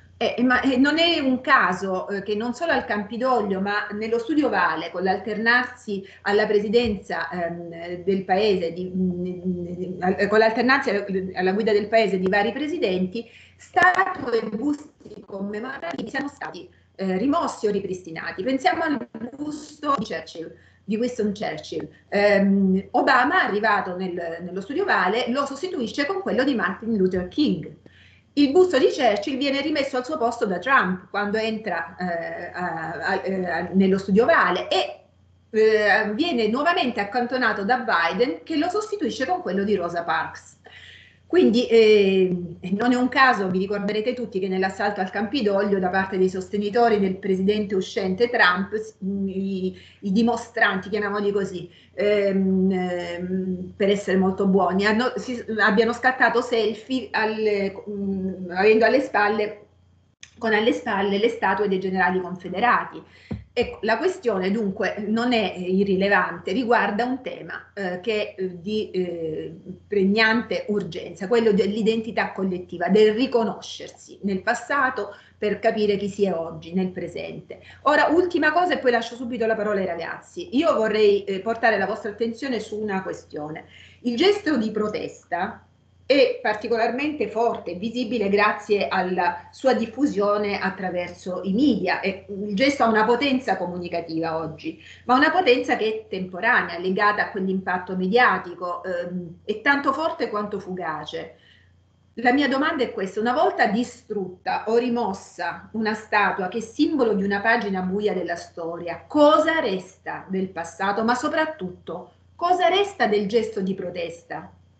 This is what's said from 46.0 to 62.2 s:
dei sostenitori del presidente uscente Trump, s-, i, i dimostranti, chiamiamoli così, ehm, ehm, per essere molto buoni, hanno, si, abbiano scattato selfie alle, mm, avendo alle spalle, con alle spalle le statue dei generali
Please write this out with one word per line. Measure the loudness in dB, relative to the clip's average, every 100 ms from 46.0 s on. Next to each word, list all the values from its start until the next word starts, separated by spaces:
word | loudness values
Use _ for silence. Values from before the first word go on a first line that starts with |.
| 0 2
dei | 2
sostenitori | 0 -4 -4 0 4 4 4
del | 2 0
presidente | -2 0 2 0 0
uscente | -2 -2 -2 -2 0 2
Trump, | 4 4 2 -2
s-, | -6 -8 -10
i, | -6 -4 -4 -4 -4 -4 -4 -6 -14 -10
i | -2
dimostranti, | 2 2 2 -4 0 2 2 -4
chiamiamoli | -4 -2 -2 0
così, | 0 -2 -6 -12 -18 -14
ehm, | -2 2 2 2 2 2 4 2
ehm, | 2 -2 -4 -6 -8 -6 -4 -4 -6 -8
per | -2 0
essere | 2 2 2
molto | 2 2 4
buoni, | 4 4 2
hanno, | 2 2 0 -2
si, | -6 -8 -6 0
abbiano | 4 4 2
scattato | 2 0 4 2 2
selfie | 0 0 0 -2 -4 -4 -4
alle, | -2 -2 0 0 0 -2 -4 -10
mm, | -6 -4 -4 -4 -6 -6
avendo | 2 6 6
alle | 6 4
spalle, | 2 2 2 2 -2 -6 -18 _ _ _ _ _ -20 -6
con | 0
alle | 2 4
spalle | 2 0 -2 0 2
le | 0
statue | 2 0 0 0
dei | 0
generali | 0 0 2 2